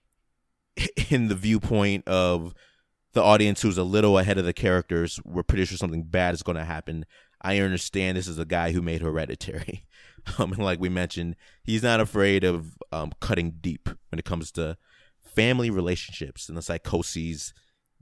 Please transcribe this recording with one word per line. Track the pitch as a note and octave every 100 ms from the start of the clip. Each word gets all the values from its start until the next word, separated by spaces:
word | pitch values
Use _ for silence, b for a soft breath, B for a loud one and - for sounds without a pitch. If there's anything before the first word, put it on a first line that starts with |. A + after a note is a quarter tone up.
| _ _ _ _
<laughs> | _ _ _ - - - -
in | C#3 A#2
the | G2
viewpoint | G#2 A2 - A2 G2+ G2+ -
of | F#2 F2+ F2 E2 b b b b _ _
the | -
audience | G2 G#2+ G#2+ G2
who's | A2 F#2
a |
little | F2+ G#2 G#2+ F#2+
ahead | F#2+ F#2+
of | F2
the |
characters. | - G#2 F2+ - E2+ E2+ -
We're | - F2
pretty | E2 G2 F#2
sure | F#2+
something | F#2+ E2
bad | D#2+ F#2 F2+
is | E2+
gonna | - E2+ D#2+
happen. | D#2+ - D#2+ D#2 b b b
I | F#2 G2
understand | G2 F2+ - G2 F#2 F#2
this | F#2
is | D#2+
a | D#2+
guy | E2+ E2+
who | E2+
made | E2+ E2
Hereditary. | D#2+ D#2 D2 - - - - - -
<laughs> | b b b - -
Um, | F#2
and | F#2+
like | G2+ F2
we | F2+
mentioned, | F2+ F2 - E2+ E2+ b b
he's | - A2
not | A#2+ A2+
afraid | A2 G#2+ G2 G2
of, | F#2 F2 D#2+ - -
um, | D#2+ D#2 -
cutting | - F#2+ E2+ D#2+
deep | F2+ D#2+ - - -
when | D#2+
it |
comes | - F2 D#2
to | - D#2+ E2 b b b b
family | - - A2+ B2+ A#2+
relationships | G2 F2 F2+ - - C#2+ - -
and | E2
the |
psychoses | D#2+ E2+ - F2+ E2 F#2+ E2 D#2 - - _ _ _ _